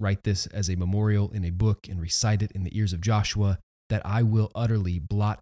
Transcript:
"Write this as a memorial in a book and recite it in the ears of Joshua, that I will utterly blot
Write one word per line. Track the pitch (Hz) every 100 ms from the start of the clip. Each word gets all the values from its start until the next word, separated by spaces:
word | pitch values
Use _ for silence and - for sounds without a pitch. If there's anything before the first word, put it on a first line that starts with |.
"Write | 101 98
this | 107 95 -
as | 104 90
a | 90
memorial | 90 101 107 104 101
in | 104
a | 85
book | 90 110 98 -
and | 90
recite | 82 - 107 104
it | 107
in | 98
the | 92 107
ears | 104
of | 87
Joshua, | 101 110 101 104 101 92 - _ -
that | 107
I | - 113
will | 113 110 107
utterly | - 117 110 90 87
blot | 78 101 107 -